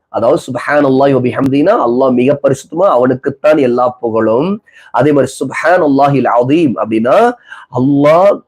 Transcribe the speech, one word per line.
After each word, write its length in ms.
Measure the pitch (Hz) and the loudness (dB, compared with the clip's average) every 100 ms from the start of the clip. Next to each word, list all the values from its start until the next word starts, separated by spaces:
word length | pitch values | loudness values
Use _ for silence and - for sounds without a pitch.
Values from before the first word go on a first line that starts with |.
| _ | _
அதாவது 340 | 107 117 165 | -4 0 0
சுப்ஹானல்லாஹி 800 | - 123 - 147 139 131 143 131 | -4 -10 -2 0 2 2 2 0
வ 0 | |
பிஹம்தினா 540 | 123 - 135 143 170 233 120 | -2 -2 -2 0 0 0 0
அல்லாஹ் 260 | 123 131 | 0 0
மிக 280 | 123 127 147 | 0 0 0
பரிசுத்தமா, 380 | 139 131 - 160 | 0 -2 -6 -2
அவனுக்குத்தான் 800 | 190 147 135 123 139 - 151 156 | 0 2 0 -2 -6 -2 0 2
எல்லா 280 | 127 123 123 | 0 0 -2
புகழும். 760 | - 117 113 110 117 175 208 _ - - | -4 -4 -2 0 0 -2 -4 _ -20 -6
அதே 220 | 117 147 | 0 2
மாதிரி 200 | 147 127 | 2 0
சுப்ஹானல்லாஹில் 1000 | - 135 - 160 180 151 135 143 139 110 117 | -4 -10 -4 0 0 2 2 2 0 0 0
அதீம் 300 | 127 160 147 92 | 0 0 0 -2
அப்படின்னா 560 | 110 113 120 175 240 240 - - - | -4 -2 0 2 2 -2 -16 -20 -10
அல்லாஹ் 680 | 127 135 143 147 165 196 247 | -4 0 2 2 4 2 0